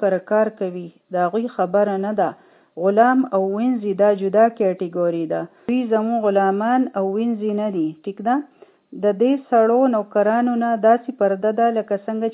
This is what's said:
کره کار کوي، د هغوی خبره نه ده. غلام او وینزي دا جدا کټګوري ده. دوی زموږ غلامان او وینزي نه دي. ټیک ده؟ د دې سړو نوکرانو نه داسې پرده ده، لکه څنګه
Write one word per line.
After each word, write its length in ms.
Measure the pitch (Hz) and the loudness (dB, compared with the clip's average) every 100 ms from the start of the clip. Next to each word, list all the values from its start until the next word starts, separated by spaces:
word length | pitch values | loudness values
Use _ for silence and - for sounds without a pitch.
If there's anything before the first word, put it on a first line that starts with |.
کره 200 | 196 185 185 | -2 -2 0
کار 180 | 214 214 214 | 0 0 -4
کوي، 320 | 185 180 170 - _ | -8 -8 -12 -18 _
د 20 | 180 | -2
هغوی 220 | 175 214 240 - | -2 -2 -4 -4
خبره 360 | 185 202 208 196 202 | 0 0 0 0 -2
نه 60 | 214 | -2
ده. 120 | 165 - _ _ _ - | -2 -4 _ _ _ -4
غلام 420 | 185 208 247 262 262 | 0 4 4 4 0
او 80 | 190 190 202 | -2 -2 -2
وینزي 360 | 247 240 208 190 | -2 -2 -4 2
دا 80 | 208 196 | 2 2
جدا 240 | 196 202 226 233 | 0 2 2 2
کټګوري 680 | 190 180 180 175 175 170 160 | -2 -2 -6 -2 -2 -2 -4
ده. 80 | 165 170 _ - | -6 -8 _ -4
دوی 140 | 254 233 | -2 0
زموږ 260 | 220 220 233 | 0 0 0
غلامان 560 | 208 196 196 196 226 254 254 196 | 0 2 2 0 0 0 0 -2
او 80 | 196 | -4
وینزي 380 | 202 233 214 214 208 | -2 -4 -4 -4 -2
نه 80 | 214 185 | -4 -4
دي. 120 | 156 160 | -4 -6
ټیک 140 | 202 196 214 | -12 -6 -2
ده؟ 80 | 269 285 _ - _ _ 185 | -2 -4 _ -20 _ _ -2
د 20 | 208 196 | -2 2
دې 120 | 247 277 - | 2 0 2
سړو 300 | 233 220 240 262 214 | 2 4 4 2 0
نوکرانو 560 | 208 208 208 233 247 233 | -2 0 2 2 0 0
نه 80 | 233 226 220 | -2 2 4
داسې 240 | 240 247 - | 4 0 -2
پرده 300 | 196 190 214 214 | 0 2 0 2
ده، 80 | 233 220 | 0 0
لکه 180 | 208 196 214 | -2 -4 -4
څنګه 220 | 220 226 | -4 -4